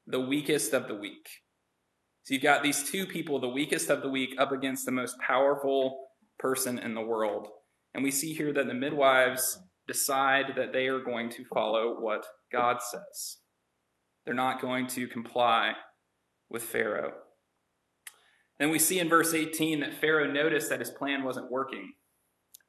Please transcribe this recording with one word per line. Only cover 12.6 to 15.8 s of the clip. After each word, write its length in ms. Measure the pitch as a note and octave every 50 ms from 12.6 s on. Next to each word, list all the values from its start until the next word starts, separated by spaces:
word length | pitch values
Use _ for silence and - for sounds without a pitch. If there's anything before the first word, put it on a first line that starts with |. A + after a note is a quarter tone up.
| A#2+ A#2+ B2 A#2+
says. 560 | - - - F#2 F2+ - - - - - - - _ _ _ _ _ _ _ _ _ _ _ _ _ _ _ _ _
They're 80 | - A#2+
not 280 | B2+ C3 C3 B2 -
going 260 | C3+ B2+ B2+ B2+ B2+ B2+
to 200 | - B2 B2 A#2
comply 640 | - A#2 A2+ - - B2 A#2+ A#2 A2+ A2+ G#2 G#2+ A2+ -